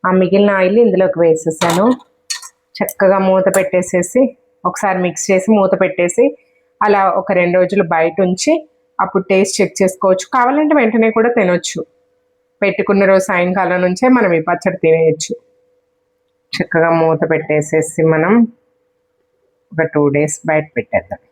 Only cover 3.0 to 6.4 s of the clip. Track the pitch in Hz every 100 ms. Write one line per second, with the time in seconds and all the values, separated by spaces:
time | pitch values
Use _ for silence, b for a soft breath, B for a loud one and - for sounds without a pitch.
3 | 196 196 190 190 190 190 185 180 180 185
4 | 180 247 262 - _ _ 180 - 202 185
5 | 180 156 - 190 190 214 190 190 180 -
6 | 175 202 277 b